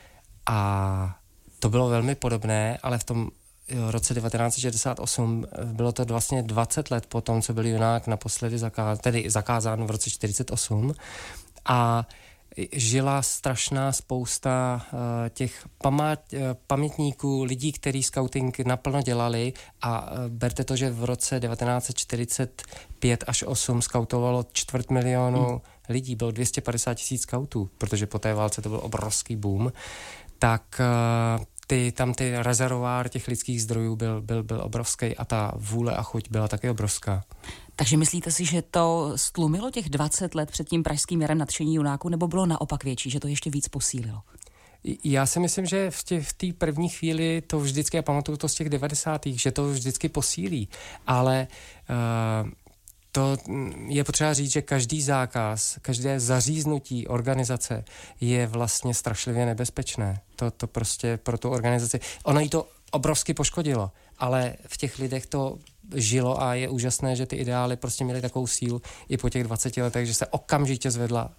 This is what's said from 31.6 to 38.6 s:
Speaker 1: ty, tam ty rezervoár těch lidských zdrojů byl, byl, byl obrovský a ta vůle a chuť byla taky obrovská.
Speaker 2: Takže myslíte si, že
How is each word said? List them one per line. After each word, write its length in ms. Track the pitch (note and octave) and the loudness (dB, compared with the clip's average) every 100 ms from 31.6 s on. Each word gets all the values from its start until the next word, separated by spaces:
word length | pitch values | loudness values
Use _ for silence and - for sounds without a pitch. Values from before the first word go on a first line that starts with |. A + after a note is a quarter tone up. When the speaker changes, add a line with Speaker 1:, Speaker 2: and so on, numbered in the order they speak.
| - | 0
Speaker 1:
ty, 240 | C3 B2 | 2 2
tam 220 | A#2+ B2 | 2 0
ty 200 | A#2+ B2+ A#2+ | 0 0 0
rezervoár 720 | A#2+ A#2+ B2+ B2+ B2 B2 B2 | 2 2 2 0 0 0 -2
těch 180 | B2+ B2 | -4 -4
lidských 360 | A#2 - A#2 | -4 -2 -2
zdrojů 320 | A2 A2+ A2+ A2 | 0 0 0 0
byl, 260 | A2+ G#2+ | 0 -2
byl, 220 | G#2+ A#2 | -2 -2
byl 180 | A2 A2 | -2 -4
obrovský 540 | - A#2 A#2 - A2+ - | -4 -4 -4 -2 -2 -4
a 80 | - | -2
ta 260 | A2 G#2 G#2+ | 0 0 -4
vůle 400 | G#2 A#2 A#2+ F#2 | -4 0 0 0
a 80 | |
chuť 260 | - A2+ - | -2 -4 -2
byla 180 | A2 G#2+ | 0 0
taky 220 | G#2 B2 | 0 -2
obrovská. 540 | G#2+ G#2 - - G2 - - - - - - | 0 -2 -2 -2 -2 -4 -12 -16 -16 -10 -2
Speaker 2:
Takže 220 | - D#3 | 4 4
myslíte 340 | D#3+ F3 E3+ | 4 0 -2
si, 140 | D#3+ E3 | 0 0
že 160 | E3+ | 0